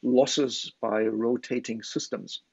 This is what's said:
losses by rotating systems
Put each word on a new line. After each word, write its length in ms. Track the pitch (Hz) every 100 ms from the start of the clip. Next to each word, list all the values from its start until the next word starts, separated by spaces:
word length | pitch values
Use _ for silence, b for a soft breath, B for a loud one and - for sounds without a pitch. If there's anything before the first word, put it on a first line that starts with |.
losses 680 | 127 123 139 - 135 117 - _
by 220 | 113 107
rotating 760 | 110 110 117 123 - 123 123 113
systems 600 | - - - 117 92 - _